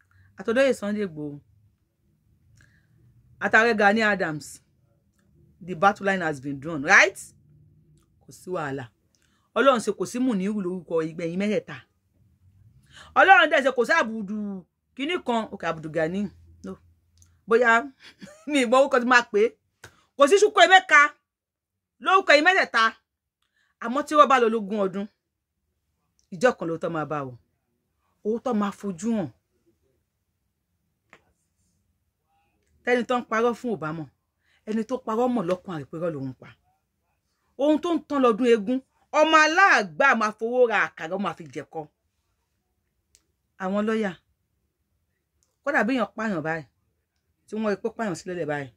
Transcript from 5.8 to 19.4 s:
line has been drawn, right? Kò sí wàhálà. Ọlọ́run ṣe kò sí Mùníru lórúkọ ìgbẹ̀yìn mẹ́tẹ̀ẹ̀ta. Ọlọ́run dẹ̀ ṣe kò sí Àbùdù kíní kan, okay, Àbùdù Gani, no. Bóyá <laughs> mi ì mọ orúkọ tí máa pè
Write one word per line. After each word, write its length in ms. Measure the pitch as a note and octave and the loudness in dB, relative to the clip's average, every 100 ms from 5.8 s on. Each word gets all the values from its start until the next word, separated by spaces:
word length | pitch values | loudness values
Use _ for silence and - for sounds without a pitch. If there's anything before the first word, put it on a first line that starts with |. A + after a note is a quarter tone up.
| G3 G3+ G3 | 0 2 -2
line 160 | F#3+ | -2
has 180 | E3 C#3+ | -4 -6
been 200 | C3+ C#3 | -8 -10
drawn, 240 | C#3+ D#3+ | -8 -8
right? 340 | D3 G#3 D#4 F#4+ - _ _ _ _ _ _ _ _ _ | 4 6 4 0 -20 _ _ _ _ _ _ _ _ _
Kò 120 | - | -20
sí 180 | - - | -20 -8
wàhálà. 360 | F3+ D3 C#3 A#2+ _ _ _ _ _ _ G#3+ | -6 -6 -8 -10 _ _ _ _ _ _ 2
Ọlọ́run 240 | C4 B3 | 4 4
ṣe 120 | G#3+ | -2
kò 120 | G3+ F#3 | -6 -6
sí 120 | B3 | -4
Mùníru 400 | C4 G3+ F#3+ G#3+ | -2 -2 -4 -4
lórúkọ 320 | F3 F#3 D#3+ E3 | -6 -8 -4 -4
ìgbẹ̀yìn 380 | D#3+ D#3+ E3+ F3 | -4 -6 -6 -4
mẹ́tẹ̀ẹ̀ta. 380 | G#3 F#3+ - C#3 _ _ _ _ _ _ _ _ _ _ _ - - - | -2 -2 -4 -18 _ _ _ _ _ _ _ _ _ _ _ -20 -4 2
Ọlọ́run 340 | E4 F#4+ D#4+ | 6 8 6
dẹ̀ 120 | D#4+ | 2
ṣe 80 | C4 | 0
kò 80 | B3+ A#3 | 0 0
sí 80 | |
Àbùdù 440 | E4 B3 A3 F#3+ G#3+ G#3 F#3+ E3+ _ _ - | 0 0 -6 -8 -8 -8 -12 -16 _ _ -10
kíní 180 | C#4 F4+ | -6 -6
kan, 180 | D#4 A#3 G#3 | -4 -4 -4
okay, 180 | G3 E3+ | -8 -8
Àbùdù 200 | D#3+ D#3 | -8 -6
Gani, 320 | D#3 D#3+ F#3+ G#3 - - - | -4 -2 -4 -8 -10 -20 -20
no. 100 | F#3+ F#3+ _ _ _ _ _ _ - | -18 -18 _ _ _ _ _ _ 0
Bóyá 240 | A#3 A#3+ A3+ C#4+ _ - | 2 4 2 0 _ -20
<laughs> 360 | _ - - - | _ -20 -18 -4
mi 120 | D4 | -2
ì 60 | A#3+ | 2
mọ 100 | B3+ | 4
orúkọ 200 | C4+ C4 | 4 2
tí 80 | A#3+ | 2
máa 160 | B3 | 2
pè 180 | A#3 G3+ | 2 0